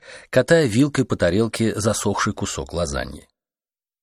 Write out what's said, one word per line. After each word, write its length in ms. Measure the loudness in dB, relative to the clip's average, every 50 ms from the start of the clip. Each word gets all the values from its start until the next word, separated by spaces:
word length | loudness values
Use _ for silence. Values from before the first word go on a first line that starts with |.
| -16 -20 -20 -20 -10 _
катая 340 | 0 2 4 4 4 4 4
вилкой 400 | 4 2 2 2 2 2 0 -2
по 100 | 0 0
тарелке 640 | 0 2 2 2 2 0 0 0 -2 -2 -2 -2 0
засохший 540 | 0 0 0 0 -2 -2 -2 -2 -2 -4 -4
кусок 400 | -4 -6 -6 -6 -8 -8 -8 -6
лазаньи. 540 | -4 -4 -4 -4 -6 -8 -8 -12 -16 -20 _ _ _ _ _ _ _ _ _ _ _ _ _ _ _